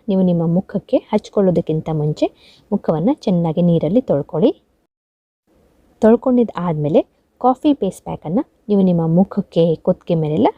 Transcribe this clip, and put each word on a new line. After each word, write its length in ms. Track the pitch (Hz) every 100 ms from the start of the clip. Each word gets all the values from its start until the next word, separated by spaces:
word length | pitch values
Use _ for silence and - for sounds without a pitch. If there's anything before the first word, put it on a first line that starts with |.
| -
ನೀವು 140 | 190
ನಿಮ್ಮ 320 | 185 170 165
ಮುಖಕ್ಕೆ 420 | 170 - 208 - 285
ಹಚ್ಕೊಳ್ಳೋದಕ್ಕಿಂತ 920 | - 208 - - 190 170 170 160 160
ಮುಂಚೆ 340 | 156 151 151 339 - _ _ -
ಮುಖವನ್ನ 380 | 202 - 156 196
ಚೆನ್ನಾಗಿ 500 | 302 - 180 170 156
ನೀರಲ್ಲಿ 400 | 175 165 156 220
ತೊಳ್ಕೊಳ್ಳಿ. 600 | - 147 143 160 233 - _ _ _ _ _ _ _ _ _ _ _ _ _ -
ತೊಳ್ಕೊಂಡಿದ್ದು 600 | 220 240 262 247 226 -
ಆದ್ಮೇಲೆ 420 | 175 156 147 202 - _ _ -
ಕಾಫಿ 340 | 247 254 302
ಫೇಸ್ 280 | 285 196 -
ಪ್ಯಾಕನ್ನು 420 | - 160 151 190 - _ -
ನೀವು 140 | 202
ನಿಮ್ಮ 240 | 190 170 165
ಮುಖಕ್ಕೆ, 680 | 170 196 - - 175 170
ಕುತ್ತಿಗೆ 460 | 156 - 185 - 170
ಮೇಲೆಲ್ಲ 280 | 151 156 269